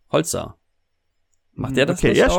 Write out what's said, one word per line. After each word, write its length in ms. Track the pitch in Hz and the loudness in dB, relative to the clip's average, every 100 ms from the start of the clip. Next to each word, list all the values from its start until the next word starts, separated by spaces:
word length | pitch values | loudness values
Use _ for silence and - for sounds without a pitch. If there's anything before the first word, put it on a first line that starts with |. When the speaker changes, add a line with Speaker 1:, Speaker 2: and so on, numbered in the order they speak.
| _ | _
Speaker 1:
Holzer. 460 | 151 165 - - - _ _ _ _ _ _ _ _ _ - | -4 -2 -8 -10 -16 _ _ _ _ _ _ _ _ _ -10
Macht 220 | - 135 | -4 0
der 80 | 147 | 0
das 140 | 180 | 2
Speaker 2:
Okay, 100 | - | 2
Speaker 1:
nicht 80 | - | 4
Speaker 2:
ja, 100 | |
Speaker 1:
auch? 60 | 254 | 2